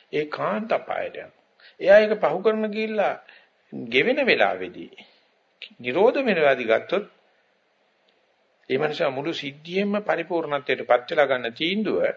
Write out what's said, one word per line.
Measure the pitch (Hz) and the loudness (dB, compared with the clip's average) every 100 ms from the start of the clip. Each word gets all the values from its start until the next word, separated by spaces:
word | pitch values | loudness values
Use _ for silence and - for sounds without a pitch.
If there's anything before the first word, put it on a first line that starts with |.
| _ | _
ඒකාන්ත | 151 151 - 151 214 226 | -6 -6 -4 -4 -4 -2
අපායට | 139 - - 87 - | -4 -4 -6 -6 -10
යනවා. | - _ _ _ - - | -18 _ _ _ -20 -2
එයා | 165 208 | 6 8
ඒක | 214 202 | 6 2
පහු | 170 170 | 0 0
කරන | 214 214 214 | 0 0 -2
ගිහිල්ලා | 208 220 214 170 127 - - _ _ _ 139 120 | -4 -4 -2 -2 -2 -10 -20 _ _ _ -14 -2
ගෙවෙන | 127 185 294 | 0 2 2
වෙලාවේදී | 247 131 101 92 90 87 82 - - _ _ _ _ - - - | 2 4 2 0 -8 -12 -18 -20 -20 _ _ _ _ -20 -20 -12
නිරෝධ | 123 143 226 285 | -4 2 2 2
වෙන | 262 | 0
වෙලාවේදී | 165 147 127 110 | 2 4 2 2
ගත්තොත් | 113 - 185 202 _ _ _ _ _ _ _ _ _ _ _ _ _ _ _ - | 0 0 -4 -4 _ _ _ _ _ _ _ _ _ _ _ _ _ _ _ -6
ඒ | 131 | -2
මනුස්සයා | 151 147 156 | -2 -2 -2
මුළු | 131 151 | -2 -6
සිද්ධියෙම | 160 143 147 160 185 202 208 | -6 -10 -12 -6 -2 -2 -2
පරිපූර්ණත්වයට | 208 165 165 170 156 143 - 127 | -2 -4 -2 -4 -2 -4 -2 -2
පත් | 123 123 - | 2 2 2
වෙලා | 160 139 | 2 2
ගන්න | 127 117 | 2 -4
තීන්දුව | 117 160 202 190 92 98 | -4 -4 -2 -2 0 0